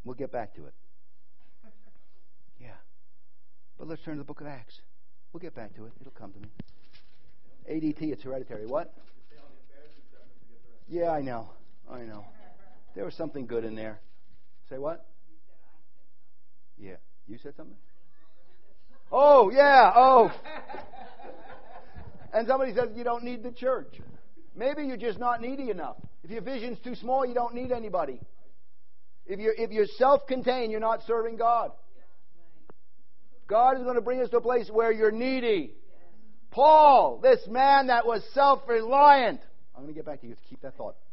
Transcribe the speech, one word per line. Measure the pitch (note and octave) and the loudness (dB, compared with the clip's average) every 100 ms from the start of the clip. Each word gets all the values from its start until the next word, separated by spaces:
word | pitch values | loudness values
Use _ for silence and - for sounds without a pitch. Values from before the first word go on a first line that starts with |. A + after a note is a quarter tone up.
We'll | B2 | -8
get | B2 C3 | -6 -6
back | B2 G#2+ | -4 -6
to | - | -8
it. | C#2+ - - - - - - - - - - - - - - - - - - - | -8 -8 -8 -8 -8 -8 -8 -8 -8 -8 -8 -8 -8 -8 -8 -8 -8 -8 -8 -8
Yeah. | B2 F#2 - - - - - - - - - - | -8 -8 -8 -8 -8 -8 -8 -8 -8 -8 -8 -8
But | D#3 | -6
let's | D#3+ | -6
turn | - | -6
to | D3+ | -8
the | |
book | C#3+ D3 | -8 -8
of | D3 | -8
Acts. | C3+ G#2 - - - - - - | -8 -8 -8 -8 -8 -8 -8 -8
We'll | E3+ | -8
get | E3+ | -8
back | - G#2+ F2+ | -8 -8 -8
to | |
it. | A2 - | -8 -8
It'll | B2+ | -8
come | - G#2 | -8 -8
to | G2 | -8
me. | G#2 - - - - - - - - - - - - | -8 -8 -8 -8 -8 -8 -8 -8 -8 -8 -8 -8 -6
A | D#3 | -4
D | D#3 | -2
T, | D3+ D#3 | -2 -4
it's | A#2 | -6
hereditary. | B2+ C3 B2+ A2 | -6 -6 -8 -8
What? | G#2+ C#3+ E3+ - - - - - - - - - - - - - - - - - - - - | -4 -4 -4 -8 -8 -8 -8 -8 -8 -8 -8 -10 -10 -8 -8 -8 -8 -8 -8 -8 -8 -8 -6
Yeah, | E3+ E3+ | -2 -2
I | D#3 | -2
know. | C3+ A#2 A2 - - - - | -2 -4 -6 -8 -8 -8 -8
I | B2+ | -8
know. | A2+ G#2+ G#2 - - - - - - | -8 -8 -8 -8 -8 -8 -8 -8 -8
There | - | -6
was | E3 | -6
something | - D#3+ C#3+ A#2 | -4 -6 -6 -4
good | A#2 A2+ | -4 -4
in | |
there. | A2 A2 G#2 - - - - - - - | -6 -6 -8 -8 -8 -8 -8 -8 -8 -8
Say | C3 | -6
what? | D3 E3+ - - - - - - - - - - - - - - - - - - | -6 -6 -8 -8 -8 -8 -8 -8 -8 -8 -8 -8 -8 -8 -8 -8 -8 -8 -8 -8
Yeah. | G2 F2 - - - | -8 -8 -8 -8 -8
You | - | -8
said | C#3+ C#3+ | -8 -8
something? | D#3+ - - - - - - - - - - - - - - | -8 -8 -8 -8 -8 -8 -8 -8 -8 -8 -8 -8 -8 -8 0
Oh, | B3 C#4+ C#4 G3 | 8 10 10 10
yeah. | C4 C#4+ C4+ G#3 | 8 10 10 10
Oh. | A3+ C4 B3+ G3 - - - - - - - - - - - - - - - - - - - - | 10 10 10 8 2 -6 -8 -8 -8 -8 -8 -8 -8 -8 -8 -8 -8 -8 -8 -8 -8 -8 -8 -2
And | A3 A3+ | -2 2
somebody | C4+ C4+ | 2 2
says | G#3 A#3 G#3+ | 0 -2 -2
you | |
don't | A#3+ A#3 | -2 -2
need | A#3+ B3 | -4 -6
the | A#3+ | -8
church. | B3 B3 A#3+ F3 - - - - - - - | -4 -2 -2 -4 -8 -8 -8 -8 -8 -8 -2
Maybe | B3 D4+ | -2 -2
you're | C#4+ B3 | -4 -4
just | A#3 F3 | -4 -2
not | A#3+ A#3+ | -2 -2
needy | A#3 C4+ C4 | -4 -6 -6
enough. | F#3 C#3+ - - - | -6 -6 -8 -8 -8
If | - | -8
your | A3+ | -8
vision's | G3 C4+ A#3+ A3+ | -6 -6 -6 -8
too | B3 A3+ | -8 -6
small, | A3+ C4 | 0 0
you | B3+ | 2
don't | A#3+ A#3+ | 0 -2
need | A#3+ B3+ | -4 -4
anybody. | A#3+ A3 F3+ D3 B2 - - - - - - - - - - | -4 -2 -2 -2 -6 -8 -8 -8 -8 -8 -8 -8 -8 -8 -8
If | - G3 | -8 -2
you're, | A3 A3 | -2 0
if | A3+ | -2
you're | G#3+ G3+ | 2 0
self-contained, | - B3+ C#4 C#4+ C4 B3+ B3+ A3+ | 4 6 6 4 -2 0 0 -2
you're | G#3+ | -2
not | A3 A3+ - | -2 -2 -2
serving | A#3 A3+ A3 | -2 -2 0
God. | A#3 A#3 G3 - - - - - - - - - - - - - - - - - - | 2 2 0 -6 -8 -8 -8 -8 -8 -8 -8 -8 -8 -8 -8 -8 -8 -8 -8 -8 0
God | G#3 B3+ C4+ | 6 6 4
is | |
gonna | B3 B3 | 0 0
bring | A3 B3+ | 0 -2
us | A#3+ | 2
to | A#3 | 2
a | |
place | A3+ B3 G3+ | 2 0 2
where | G#3+ A3+ | 2 4
you're | A3 A3 | 4 4
needy. | A3 B3+ C4 A#3+ G3+ C#3 - - - - - - - - | 4 0 0 2 0 0 -8 -8 -10 -8 -8 -8 -8 -6
Paul, | - D4 D#4 D4+ B3+ D#3 A#2 | 6 10 12 12 10 8 6
this | C4 B3 F#3 | 6 6 4
man | A#3 C#4 C#4 C4 | 4 8 8 6
that | A#3+ | 2
was | A#3 A3+ - | 4 0 0
self-reliant. | C4+ C#4 C4+ - A#3 A3+ C4+ D4 C#4 A#3 C#3 - - - - | 4 6 6 4 0 2 8 10 10 8 0 -6 -8 -8 -8
I'm | |
gonna | C#3+ | -8
get | D#3 | -8
back | D3+ D3 | -8 -8
to | A#2 | -8
you. | A2 - | -10 -10
Keep | B2+ | -8
that | C3+ - | -8 -8
thought. | G#2 - - | -8 -8 -8